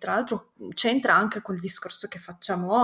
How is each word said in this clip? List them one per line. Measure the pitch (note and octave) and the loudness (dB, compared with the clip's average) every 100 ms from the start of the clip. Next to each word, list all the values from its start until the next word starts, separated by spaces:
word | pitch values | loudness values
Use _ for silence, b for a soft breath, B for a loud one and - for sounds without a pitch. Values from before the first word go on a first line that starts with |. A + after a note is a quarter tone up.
tra | - | -2
l'altro, | F#3+ - G#3+ - - | -2 0 -4 -6 -16
mhmm, | G2 | -10
c'entra | - A#3 B3+ B3+ | -2 2 2 6
anche | F3 G#3 G#3+ | 6 4 0
col | - F#3 | -6 -6
discorso | F3+ - F3+ - G3 | -6 -8 -10 -10 -10
che | F3 | -12
facciamo | - F3 - F3+ F3 A3 | -16 -10 -4 -2 2 4